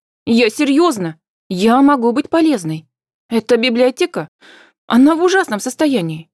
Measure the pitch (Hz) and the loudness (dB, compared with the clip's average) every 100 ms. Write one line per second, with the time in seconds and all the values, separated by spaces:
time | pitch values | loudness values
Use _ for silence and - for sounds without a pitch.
0 | _ _ - 233 233 - 285 277 349 233 | _ _ -2 0 0 0 0 2 0 -2
1 | 170 156 _ _ _ 180 214 247 277 285 | -8 -10 _ _ _ -2 2 4 4 2
2 | 233 240 285 330 320 254 165 160 - _ | 0 -2 -2 0 0 0 -4 -10 -12 _
3 | _ _ _ 226 220 233 254 233 254 254 | _ _ _ -6 0 0 0 0 0 0
4 | 359 - 156 _ - - _ _ _ 233 | -6 -6 -12 _ -20 -20 _ _ _ 4
5 | 277 320 359 381 359 208 254 - 311 254 | 4 4 2 0 -2 -6 -8 -2 0 0
6 | 165 156 - | -4 -8 -14